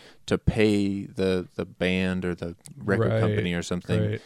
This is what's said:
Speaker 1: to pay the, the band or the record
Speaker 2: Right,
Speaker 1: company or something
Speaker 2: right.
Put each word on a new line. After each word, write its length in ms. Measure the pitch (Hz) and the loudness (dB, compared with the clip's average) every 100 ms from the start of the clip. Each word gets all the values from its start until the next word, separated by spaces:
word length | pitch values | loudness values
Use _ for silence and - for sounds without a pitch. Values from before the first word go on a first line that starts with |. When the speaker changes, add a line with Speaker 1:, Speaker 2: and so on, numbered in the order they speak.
| - - - | -20 -20 -2
Speaker 1:
to 120 | 92 | 0
pay 680 | - 113 107 101 98 98 - | 2 4 4 4 2 -2 -6
the, 400 | - 95 92 87 - | -2 0 0 -2 -8
the 80 | |
band 600 | 90 - 90 92 92 92 | -8 -2 0 2 0 -2
or 100 | 90 | -4
the 220 | 87 85 87 - - | -4 -8 -10 -16 -10
record 340 | - 95 104 | -2 0 2
Speaker 2:
Right, 80 | 110 | 2
Speaker 1:
company 320 | 110 104 90 | 0 0 0
or 80 | 87 | -2
something 480 | 87 90 - 110 107 | -2 -6 -2 0 0
Speaker 2:
right. 100 | 104 | -4